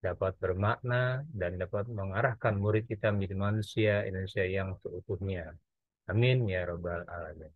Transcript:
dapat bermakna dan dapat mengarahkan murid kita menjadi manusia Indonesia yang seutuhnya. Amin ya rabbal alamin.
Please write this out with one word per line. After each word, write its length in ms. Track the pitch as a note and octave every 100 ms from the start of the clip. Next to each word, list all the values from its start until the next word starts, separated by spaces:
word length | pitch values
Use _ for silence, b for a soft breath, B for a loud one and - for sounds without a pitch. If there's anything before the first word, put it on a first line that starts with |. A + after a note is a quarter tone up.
dapat 380 | F#2+ F2 F#2+ -
bermakna 880 | F#2 F#2 G#2 A#2+ B2 B2 B2+ C3 D3+
dan 240 | A2 F2 F2+
dapat 320 | F#2 G#2 A#2
mengarahkan 640 | A2 G2 F#2+ C3 A2+ A#2+ G2+
murid 240 | G#2 G#2+ A#2
kita 240 | G#2+ G#2+
menjadi 240 | G#2 F#2+
manusia 600 | F#2+ G2+ G#2+ G#2 - G#2+ G#2 G#2
Indonesia 400 | F#2+ F#2+ - F#2
yang 320 | F#2+ F#2+ F#2
seutuhnya. 680 | - F2+ - F#2 G2 F#2 D#2+ D#2 _ _ _ _ -
Amin 400 | G2+ B2+ B2+ A2+
ya 160 | F#2
rabbal 400 | F2 F2 F2 E2+ F2
alamin. 400 | F2 D#2+ D#2+ D#2